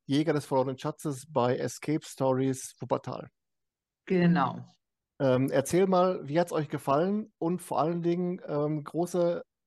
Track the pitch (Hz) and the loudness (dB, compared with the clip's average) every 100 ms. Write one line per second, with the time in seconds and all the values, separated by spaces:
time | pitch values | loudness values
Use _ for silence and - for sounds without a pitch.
0 | - 139 156 147 - 135 131 135 151 151 | -2 0 2 0 0 0 0 -2 -6 -6
1 | 156 135 151 147 120 139 139 - - 156 | -6 -8 -4 0 2 2 -4 -6 -4 -4
2 | - - 131 131 135 131 - - 127 131 | -4 -2 0 2 0 -2 -8 -10 -4 -4
3 | - 123 - _ _ _ _ _ _ _ | -4 -10 -12 _ _ _ _ _ _ _
4 | - 185 175 170 127 117 - _ _ _ | -2 4 4 4 2 -2 -12 _ _ _
5 | _ - 135 127 135 143 127 170 190 185 | _ -2 2 4 4 0 2 2 4 4
6 | 185 185 139 151 170 156 147 143 - 139 | 4 0 -2 0 0 -2 -4 -4 0 2
7 | 180 208 220 - 165 175 - - 151 175 | 2 0 -4 -4 -2 -2 -4 -2 0 0
8 | 170 175 180 180 - 147 151 156 147 151 | 0 0 -2 -4 -4 -2 -2 -4 -4 -4
9 | 175 180 175 175 - _ | -2 0 0 0 -6 _